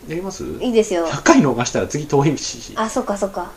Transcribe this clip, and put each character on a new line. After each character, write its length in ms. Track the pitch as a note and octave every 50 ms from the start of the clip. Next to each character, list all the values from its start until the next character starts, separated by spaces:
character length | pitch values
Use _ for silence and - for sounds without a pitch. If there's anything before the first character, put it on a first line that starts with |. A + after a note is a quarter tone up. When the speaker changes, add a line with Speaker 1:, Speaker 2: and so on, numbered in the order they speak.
| - -
Speaker 1:
や 80 | D#3
り 40 | E3+
ま 120 | F#3 G3 -
す？ 100 | - - - - -
Speaker 2:
い 100 | - B3+
い 20 | A#3
で 100 | A3+ G#3+
す 100 | - F#3+
よ。 140 | E3+ E3
Speaker 1:
百 160 | D#3+ D3 C#3+ -
回 140 | - E4 C4+
逃 260 | E3 C#3 A#2+ A2+ A#2+
し 60 | -
た 100 | - A#2+
ら 60 | G2
次、 200 | F#2+ - D3 D3
遠 200 | - - C#3 C#3
い 100 | D#3+ C#3+
し。 360 | - - - - - - - -
Speaker 2:
あ、 160 | - A3 A3
そ 120 | - C4 A#3
っ 20 |
か 120 | - G3+
そ 120 | G3+ - F#3+
っ 20 |
か。 220 | G3 F#3+ F3 F3 -